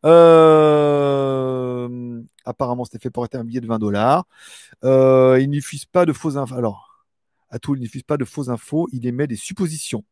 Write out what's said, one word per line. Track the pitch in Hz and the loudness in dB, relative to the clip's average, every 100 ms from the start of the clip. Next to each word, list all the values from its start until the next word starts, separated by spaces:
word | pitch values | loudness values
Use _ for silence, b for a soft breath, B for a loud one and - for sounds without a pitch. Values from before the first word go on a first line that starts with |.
Euh, | 151 170 165 165 160 156 151 151 147 143 143 139 135 131 131 127 127 123 123 123 120 117 - _ | 6 8 8 8 8 6 4 4 2 0 0 0 -2 -4 -4 -4 -6 -8 -10 -10 -12 -14 -16 _
apparemment, | - - 127 123 | -14 -8 -6 -6
c'était | 120 117 | -8 -10
fait | 127 | -10
pour | 123 | -8
arrêter | 120 131 | -10 -10
un | |
billet | 117 123 | -10 -10
de | 113 | -6
vingt | 113 | -4
dollars. | 107 101 117 160 180 B B B B _ | -2 0 0 0 -2 B B B B _
Euh, | 127 131 131 131 131 131 | 0 4 4 4 4 4
ils | 135 | 0
n'utilisent | 147 - 143 | -4 -8 -16
pas | - 180 | -4 0
de | 170 | 0
faux | 139 160 139 | -2 -6 -8
inf-, | 127 | -8
alors. | 127 113 95 _ _ _ _ _ _ _ | -6 -6 -8 _ _ _ _ _ _ _
Atout, | - - | -14 -8
il | 139 | -8
ne | |
diffuse | 117 131 | -8 -14
pas | - 147 | -6 -6
de | |
fausses | 123 - 127 | -6 -8 -8
infos, | 117 - 151 170 | -8 -6 -6 -6
il | 127 | -6
émet | 123 123 147 | -8 -6 -6
des | |
suppositions. | 107 - 190 180 156 - 110 _ | -8 -12 -8 -8 -6 -10 -10 _